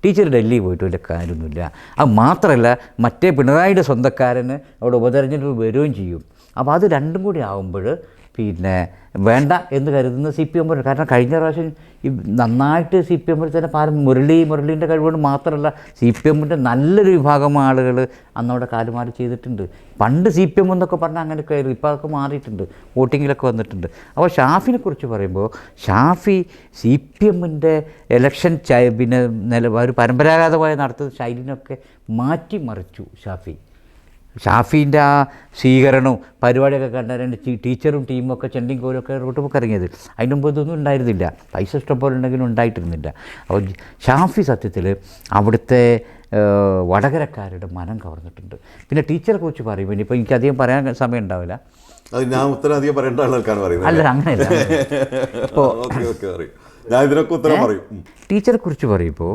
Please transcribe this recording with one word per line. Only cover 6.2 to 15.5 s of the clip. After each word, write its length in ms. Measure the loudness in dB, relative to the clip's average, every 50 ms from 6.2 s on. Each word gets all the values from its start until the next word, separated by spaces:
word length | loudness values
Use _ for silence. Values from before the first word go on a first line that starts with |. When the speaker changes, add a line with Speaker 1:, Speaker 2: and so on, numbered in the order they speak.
| -12 _ _ _ _ _ _ -6
Speaker 1:
അപ്പോൾ 140 | -2 0 2 2
അത് 100 | 4 2 2 0
രണ്ടും 260 | -2 -2 -6 -6 -6 -4
കൂടി 120 | -4 -4 -6 -6
ആവുമ്പോൾ 360 | -6 -8 -8 -8 -8 -6 -4 -6 -6 -6 -10 -20 _ _ -20 -18 _ -6
പിന്നെ 400 | -6 -6 -4 -4 -4 -2 -2 -2 -2 -4 -8 -18 -20 -14 _ -2 2
വേണ്ട 280 | 2 2 2 2 2 0 0 -2 -4
എന്ന് 180 | -4 -2 -2 0 0
കരുതുന്ന 340 | 0 0 0 -2 -4 -4 -4 -2 -4
സി 60 | -4
പി 140 | -2 -2 -2
എം 120 | -2 0
ഉണ്ട്. 100 | -2 -2 -2 -2
കാരണം 200 | -2 -2 0 2
കഴിഞ്ഞ 240 | 2 2 2 2 0 0
പ്രാവശ്യം 260 | 0 0 -2 -4 -6 -8 -8 -14 -20 -20 _ _ -6
ഈ 40 | -6 -4 -4 -4 -4 0 0
നന്നായിട്ട് 580 | 0 2 2 2 2 2 2 0 0 0 0 0 2 2
സി 60 | -2 -2
പി 80 | 0 -2 -2
എമ്മിൽ 160 | -2 -2 -2 -2
തന്നെ 160 | -2 -2 -2 -2
പാരം 300 | 0 0 0 0 2 2 4
മുരളി, 300 | 4 4 4 4 4 4 4 2
മുരളീൻ്റെ 380 | 0 -2 -2 -2 -2 -2 0 0
കഴിവുകൊണ്ട് 300 | 0 2 2 0 0 2 0 0
മാത്രമല്ല, 420 | 0 0 -2 -4